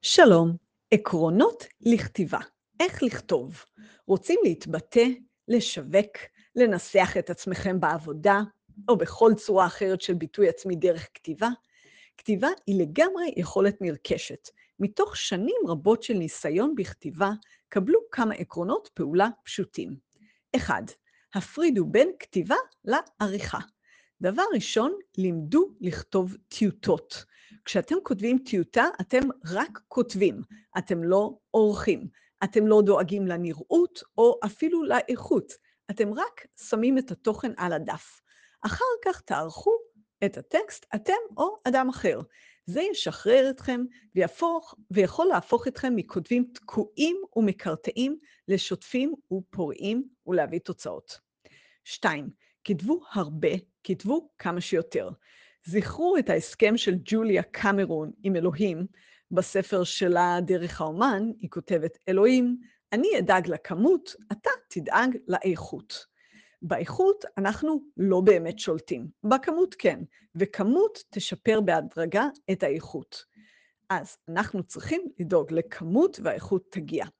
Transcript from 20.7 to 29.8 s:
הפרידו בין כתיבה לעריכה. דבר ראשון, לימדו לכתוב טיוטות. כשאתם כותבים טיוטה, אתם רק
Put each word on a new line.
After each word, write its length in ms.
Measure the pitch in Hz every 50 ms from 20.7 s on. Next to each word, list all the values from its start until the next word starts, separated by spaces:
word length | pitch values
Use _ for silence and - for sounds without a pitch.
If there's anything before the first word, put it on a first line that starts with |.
| 139 90 - - - _ _ _ _ _ _ _ -
הפרידו 520 | 196 175 - - 294 330 339 262 202 170
בין 260 | - - 214 277 370 370 -
כתיבה 360 | - _ - 196 160 185 277 427 508 - _ _ _
לעריכה. 720 | 208 233 302 330 _ _ _ 208 202 190 202 - - - - - - _ _ _ _ _ _ _ _ _ _
דבר 220 | - 180 196 269 381 453 392
ראשון, 460 | 226 - - - 220 220 294 381 403 - _ _
לימדו 540 | - 185 185 170 165 156 151 180 302 370 403 - _
לכתוב 540 | - 180 165 - - _ - 190 185 185 196 - _
טיוטות. 760 | _ - - 220 202 - - - - 170 160 - _ - - - _ _ _ _ _ - - _
כשאתם 300 | - - 196 175 - 302 381 -
כותבים 340 | - 254 190 196 233 254
טיוטה, 480 | 262 262 - - 185 170 _ - 233 247 339 359 -
אתם 200 | 185 _ - 254 277 269 - - - 160
רק 280 | 175 202 269 330 - -